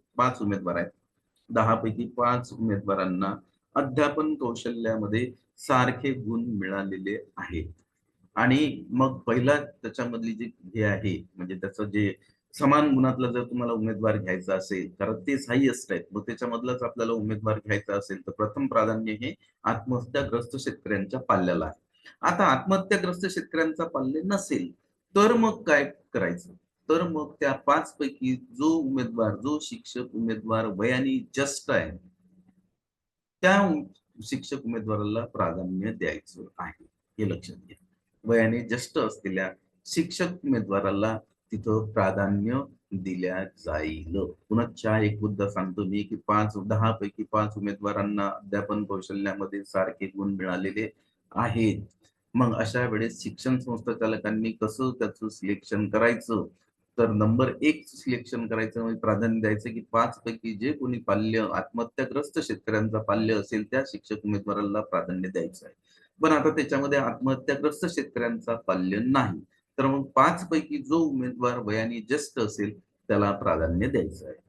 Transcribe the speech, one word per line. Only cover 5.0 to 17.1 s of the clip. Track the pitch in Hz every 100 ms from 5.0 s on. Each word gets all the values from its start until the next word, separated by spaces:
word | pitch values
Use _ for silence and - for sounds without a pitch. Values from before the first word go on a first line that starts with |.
| 104 110 123 - _ -
सारखे | - 131 123 123 139
गुण | 127 104 117
मिळालेले | 120 104 95 98 98 95 98 110 - -
आहेत | 87 82 80 - _ _ _ _ _
आणि | - 123 135 147 - -
मग | 123 135 -
पहिला | - 123 131 147
त्याच्यामधली | 143 - 113 - 120 117 113
जी | 107 117 - 90
हे | 107
आहे, | 104 98 107 78 - 92
म्हणजे | 90
त्याचं | 92 98 -
जे | 104 104 101 - _ _ _
समान | - 143 147 151
गुणातला | 131 131 127 123
जर | 120
तुम्हाला | 120 123 120
उमेदवार | 113 110 101 110 107
घ्यायचा | 95 92 90
असेल, | 95 - 95 - -
कारण | 98
तेच | 110 - 139 -
हायेस्ट | 131 135 - -
आहेत, | 87 -
मग | 101
त्याच्यामधलाच | 98 110 120 117 123 123
आपल्याला | 120 - 113